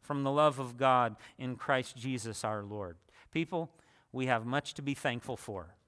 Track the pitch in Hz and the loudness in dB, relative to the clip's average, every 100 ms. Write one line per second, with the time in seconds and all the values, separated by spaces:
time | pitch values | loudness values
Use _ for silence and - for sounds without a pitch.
0 | - 143 139 143 151 135 127 123 135 127 | -2 -2 2 6 4 4 -6 2 6 6
1 | 117 110 - - 127 123 - 131 123 127 | 4 0 -16 -10 -8 -6 2 2 0 -6
2 | 123 127 110 107 110 107 101 107 95 82 | -4 -4 -4 -4 -4 -4 -6 -8 -8 -10
3 | _ - - 156 165 175 165 _ _ _ | _ -20 -6 -4 -2 -4 -6 _ _ _
4 | _ 127 131 120 113 135 - - 139 139 | _ -4 2 2 2 -2 -2 -6 -6 -2
5 | 143 120 135 117 - 98 82 - | -2 -2 -6 -8 -8 -10 -10 -20